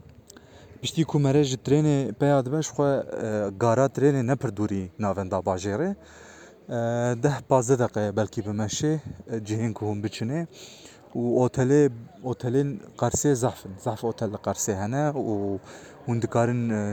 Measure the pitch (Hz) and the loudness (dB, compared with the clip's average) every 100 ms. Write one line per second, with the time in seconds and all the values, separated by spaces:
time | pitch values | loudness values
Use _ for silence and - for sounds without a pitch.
0 | - - - - - - - - - - | -20 -20 -20 -20 -20 -20 -20 -12 -6 -2
1 | 156 151 139 143 139 127 - 147 151 139 | 0 2 4 4 2 0 2 4 4 2
2 | 127 107 143 143 123 156 147 - 143 135 | 0 0 2 2 2 -2 -4 0 0 0
3 | - - 113 107 101 98 117 113 139 - | -2 -6 -2 -2 -2 0 2 4 2 4
4 | 139 139 120 135 117 101 104 98 92 - | 2 2 0 0 -2 -2 -2 -2 -6 -4
5 | 104 95 95 95 95 92 101 104 185 196 | -2 -2 -2 -2 -2 -2 -2 -2 -2 -4
6 | - - - - - - - 120 117 120 | -12 -20 -20 -20 -20 -20 -8 -4 -2 0
7 | 123 120 143 131 - 131 117 131 117 110 | 0 0 0 -2 2 2 4 4 2 0
8 | 104 101 104 - 101 104 107 - 151 156 | -2 0 -2 -2 -4 -4 -4 -2 -2 -2
9 | 104 - - 113 104 110 117 104 104 101 | -6 -14 -8 -8 -4 -2 -2 -2 -4 -4
10 | 101 - 113 151 165 - - - - - | -6 -6 -4 -4 -6 -12 -20 -20 -20 -20
11 | - 127 120 120 127 - 131 147 143 117 | -10 -4 0 4 2 2 4 6 4 2
12 | 117 - 139 117 123 131 143 131 - - | -16 -12 -8 -4 0 0 0 -4 -10 -2
13 | 120 - 147 131 120 - 98 95 - 107 | -2 2 2 2 0 -2 -14 -8 -6 -4
14 | 117 - 107 104 104 98 - 95 104 135 | -4 -4 -6 -4 -6 -4 -2 -2 -2 -2
15 | 151 143 110 101 101 98 - - - - | -2 -2 -2 -2 -2 -4 -8 -20 -20 -12
16 | - 117 113 120 120 123 117 107 104 | -4 -2 0 2 2 0 0 -2 -2